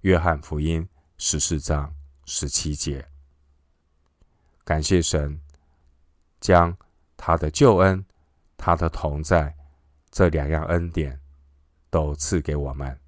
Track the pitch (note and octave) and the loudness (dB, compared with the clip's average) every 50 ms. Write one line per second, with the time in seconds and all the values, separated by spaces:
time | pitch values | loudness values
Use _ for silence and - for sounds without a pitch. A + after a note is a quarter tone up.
0 | _ F#2+ F#2 E2+ E2 F2+ D#2+ C#2+ C#2+ - D#2+ D2+ D2+ D#2+ E2 D#2+ D#2+ F#2 _ _ | _ 4 2 4 4 0 -2 -2 -4 -8 -6 -4 -2 -2 -2 -2 -4 -6 _ _
1 | _ _ _ _ - - - D2+ - - E2+ D2+ - - D#2+ D2 C#2+ D2 D#2 - | _ _ _ _ -6 -4 -2 -2 -2 -2 -4 -4 -2 -2 -2 -2 -2 -6 -10 -16
2 | - - _ _ _ - - - - C#2+ - - - D#2 D2 C#2+ - D2+ C#2+ C2+ | -18 -20 _ _ _ -10 -8 -6 -6 -4 -4 -4 -4 -4 -6 -6 -6 -6 -6 -8
3 | B1+ - - - - _ _ _ _ _ _ _ _ _ _ _ _ _ _ _ | -10 -16 -20 -20 -20 _ _ _ _ _ _ _ _ _ _ _ _ _ _ _
4 | _ _ _ _ _ _ _ _ _ _ _ _ _ - E2+ D#2 D2+ - G2 F2+ | _ _ _ _ _ _ _ _ _ _ _ _ _ -2 -2 -2 0 2 2 2
5 | E2 - - D#2+ D2 C#2+ D2 D#2 - - - _ _ _ _ _ _ _ _ _ | 2 2 0 -2 -2 -2 -6 -10 -14 -18 -20 _ _ _ _ _ _ _ _ _
6 | _ _ _ _ _ _ _ _ - - F#2 F2 E2+ E2+ E2+ - _ _ _ _ | _ _ _ _ _ _ _ _ 2 4 6 6 6 4 0 -8 _ _ _ _
7 | _ _ _ _ - - E2+ E2 D#2 D2+ - - C#3+ C3 G#2+ F2+ F#2 F#2+ F#2+ F#2 | _ _ _ _ -2 0 0 2 0 -2 2 4 6 6 8 8 6 4 4 2
8 | G2 _ _ _ _ _ _ _ _ _ _ _ - - F2 D#2+ E2 D#2+ - - | -4 _ _ _ _ _ _ _ _ _ _ _ 0 0 2 2 2 -2 -2 -2
9 | - D#2 C#2+ D2 D#2 - F#2 E2+ D2+ C#2+ D2+ - - - _ _ _ _ _ _ | -6 -4 -4 -4 0 2 2 2 2 0 -6 -14 -20 -20 _ _ _ _ _ _
10 | _ _ _ - G2 F2 D#2 D#2 C#2+ C#2+ D#2+ D#2 D#2 E2 E2+ F2 E2+ E2+ E2 E2 | _ _ _ 2 2 2 2 0 -2 0 -2 -2 -2 0 -2 -2 -2 -2 -4 -4
11 | D#2 C#2 C2 C2+ - - - _ _ _ _ _ _ _ _ _ _ _ - E2 | -4 -4 -6 -12 -16 -20 -20 _ _ _ _ _ _ _ _ _ _ _ -2 -2
12 | D#2 D2 D2 - - - - F2 D2 - D2 D2 C#2+ C2+ C2 C#2 C#2 C2+ C2 C2+ | 0 0 -4 -4 -4 -2 -2 -2 -2 -2 -4 -4 -4 -6 -6 -8 -8 -10 -10 -12
13 | _ | _